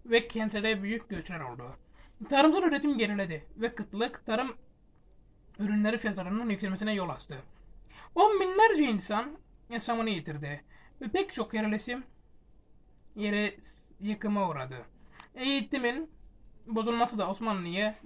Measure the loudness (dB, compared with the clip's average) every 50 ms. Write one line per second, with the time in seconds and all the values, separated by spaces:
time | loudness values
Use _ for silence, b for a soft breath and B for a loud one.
0 | -2 2 2 2 2 0 -2 -4 -2 -2 -2 -2 0 0 0 0 -2 -4 -4 -6
1 | -6 -8 -8 -8 -8 -8 -10 -8 -8 -10 -10 -12 -14 -14 -16 -18 -20 b b b
2 | b b b b -4 2 6 8 8 8 8 6 4 4 4 2 2 2 2 2
3 | 2 2 2 0 -2 -2 -4 -8 -10 -12 -6 -4 -4 -4 -4 -6 -10 -8 -4 -2
4 | -2 -2 -4 -8 -4 -2 -2 0 -2 -2 -6 -12 -18 -20 -20 _ -20 -20 _ _
5 | -20 -20 -20 -20 -20 -20 -20 -20 -20 -18 -8 -4 -2 0 2 2 2 2 0 0
6 | -2 -4 -4 -4 -4 -4 -4 -2 -2 -2 -2 -2 -2 -4 -4 -2 -2 -2 -2 -2
7 | -2 -4 -6 -10 -12 -12 -14 -14 -14 -16 -20 -20 -20 -20 -20 -20 -20 B B B
8 | B B 4 6 6 6 6 4 2 2 6 8 8 8 8 6 4 4 2 0
9 | 0 -2 -2 -2 -2 -4 -8 -14 -18 -20 -20 -20 -14 -10 -8 -6 -4 -2 -2 0
10 | 0 0 -2 -2 -4 -6 -8 -8 -8 -8 -8 -10 b b b b b b b -12
11 | -6 -2 -2 -2 -2 -2 -4 -6 -6 -4 -2 -2 0 0 -2 -2 -4 -6 -8 -8
12 | -10 -14 -20 -20 -20 -20 -20 -20 -20 -20 -20 -20 -20 -20 -20 -20 -20 -20 -20 -20
13 | -20 -14 -8 -4 -2 0 0 0 0 -2 -4 -8 -14 -20 -20 -20 -20 -20 -16 -8
14 | -4 -4 -4 -2 -2 0 0 0 0 0 -2 -4 -6 -8 -10 -12 -14 -16 -20 B
15 | B B B B B B -10 -4 -2 0 0 0 0 -2 -2 0 0 0 0 -2
16 | -6 -10 -12 -18 -20 -20 -20 -20 -20 -20 -20 -20 -10 -4 -2 -2 0 0 2 2
17 | 2 2 2 0 -2 -2 -2 -2 -2 -2 -2 -2 -4 -4 -2 -2 -2 -2 -2 -6
18 | -12